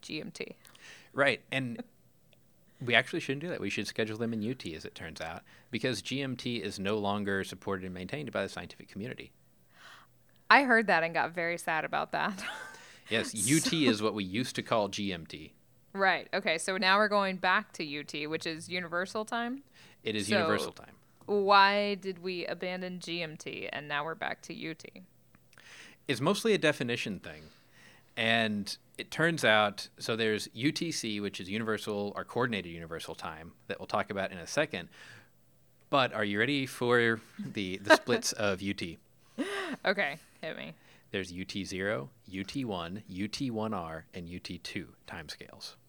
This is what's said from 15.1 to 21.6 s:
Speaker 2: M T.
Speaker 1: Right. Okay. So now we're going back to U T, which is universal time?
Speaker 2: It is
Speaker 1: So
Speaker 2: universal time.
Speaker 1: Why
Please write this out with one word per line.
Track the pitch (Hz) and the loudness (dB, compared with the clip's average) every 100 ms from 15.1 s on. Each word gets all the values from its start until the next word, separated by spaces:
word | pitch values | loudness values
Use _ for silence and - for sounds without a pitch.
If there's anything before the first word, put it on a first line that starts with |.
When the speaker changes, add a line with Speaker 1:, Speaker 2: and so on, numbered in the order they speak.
Speaker 2:
M | 90 80 | -4 -8
T. | 135 156 - _ _ _ | -14 -16 -20 _ _ _
Speaker 1:
Right. | 196 190 165 - | 0 2 2 0
Okay. | 185 190 160 | -2 0 0
So | - 190 | 0 2
now | 185 196 | 4 6
we're | 214 | 6
going | 208 196 185 | 4 2 0
back | 185 190 214 | 2 2 0
to | - | -8
U | 160 143 | -6 -6
T, | 147 156 151 | -6 -6 -4
which | 156 170 | -4 -4
is | 160 165 | -6 -6
universal | 180 170 170 185 220 214 | -6 -4 -4 -4 -4 -4
time? | 233 233 269 - - - - | -4 -4 -6 -12 -20 -20 -8
Speaker 2:
It | - 107 | -4 -2
is | 98 | 2
Speaker 1:
So | 208 | 4
Speaker 2:
universal | 165 104 - | 4 2 0
time. | - - - _ _ - 208 | -8 -20 -20 _ _ 0 2
Speaker 1:
Why | 196 202 | 8 10